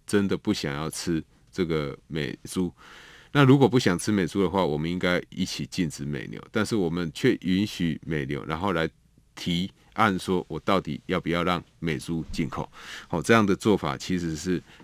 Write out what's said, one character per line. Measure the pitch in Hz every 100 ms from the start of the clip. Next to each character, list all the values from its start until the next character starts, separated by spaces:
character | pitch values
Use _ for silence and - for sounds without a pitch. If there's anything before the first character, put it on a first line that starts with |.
| -
真 | 104 98
的 |
不 | 92 -
想 | 101 76
要 | 71 78
吃 | - - 80 76 _ _
这 | - 85
个 | 80 73 - -
美 | 78 69 50
猪。 | - - 90 - - - - - -
那 | 143
如 | 135 139
果 | 127
不 | 131
想 | 113 87
吃 | -
美 | 104 82
猪 | 98
的 | 90
话， | 95
我 | 85 76
们 | 80
应 | 90
该 | 90 87 -
一 | -
起 | 90 - 71
禁 | - 85
止 | - 69
美 | 69 50
牛， | 53 -
但 | 110
是 | 104
我 | 113 85
们 | 85 85
却 | - 131 101
允 | 87 92 104
许 | - 85 73 -
美 | 78
牛， | 67 69 50
然 | 80
后 | 98
来 | 85 80 - _ _ _
提 | - - 85 98 - _
案 | - 110 92
说 | - 92 -
我 | 78
到 | - 95
底 | 82 67 -
要 | 90
不 | 80
要 | 85
让 | 85 87 - -
美 | 82 73
猪 | - 82 76
进 | - 73
口。 | - - - - - -
好， | 87
这 | 73
样 | 113
的 | 101
做 | 92 110 95
法 | 80 65
其 | - 90
实 | 85 78
是 | 87 87 - -